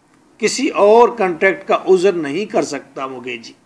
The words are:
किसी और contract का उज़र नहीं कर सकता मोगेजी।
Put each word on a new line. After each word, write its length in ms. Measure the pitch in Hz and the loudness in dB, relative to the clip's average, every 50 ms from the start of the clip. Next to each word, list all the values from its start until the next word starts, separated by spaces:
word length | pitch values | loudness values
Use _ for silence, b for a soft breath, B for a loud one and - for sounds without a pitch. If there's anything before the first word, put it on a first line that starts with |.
| _ _ _ _ _ _ _ _ | _ _ _ _ _ _ _ _
किसी 280 | 220 202 - - 262 302 | -4 -4 -2 -2 -4 -2
और 420 | - - 196 208 220 233 240 202 | 0 2 4 6 6 6 6 4
contract 560 | - - 202 185 170 156 196 190 180 - - | 2 -2 -4 -4 -2 0 0 0 0 -2 -4
का 100 | - 190 | -4 -4
उज़र 380 | 160 - 175 190 180 175 202 180 | -2 2 2 2 2 2 0 0
नहीं 320 | 175 151 139 139 185 214 | -2 -6 -6 -6 -8 -8
कर 180 | 190 - - 147 | -4 -4 -4 -4
सकता 440 | 139 143 131 - - _ 151 135 135 | -4 -8 -12 -14 -14 _ -12 -12 -10
मोगेजी। 460 | 131 123 120 127 120 117 117 - - _ _ | -12 -12 -12 -12 -14 -14 -16 -20 -20 _ _